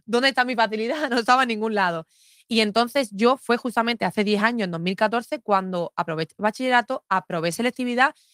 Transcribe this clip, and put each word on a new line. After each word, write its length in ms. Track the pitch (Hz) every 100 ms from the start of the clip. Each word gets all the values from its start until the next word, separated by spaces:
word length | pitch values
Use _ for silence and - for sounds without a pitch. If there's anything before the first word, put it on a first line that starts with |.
| -
¿dónde 240 | 240 277
está 140 | 254
mi 120 | 247 233
facilidad?". 420 | 220 214 233 302
<laughs> 140 | 285
No 80 | 240
estaba 240 | 226 254
en 60 | 247
ningún 260 | 214 226 208
lado. 320 | 180 165 - _ _ _ -
Y 140 | 220
entonces 480 | 214 226 240 277 233
yo 260 | 196 240 262
fue 200 | - 240
justamente 480 | 247 233 233 226 185
hace 180 | 214
diez 180 | 208 202
años, 240 | 226 233 185
en 60 |
dos 100 | 165
mil 140 | 175 196
catorce, 440 | 214 233 - 302
cuando 540 | - 190 190 180 165 -
aprobé 320 | 170 160 160 -
bachillerato, 640 | 214 - 254 240 226 262 -
aprobé 420 | 185 - 170 170
selectividad 640 | 170 240 - 247 240 277 - _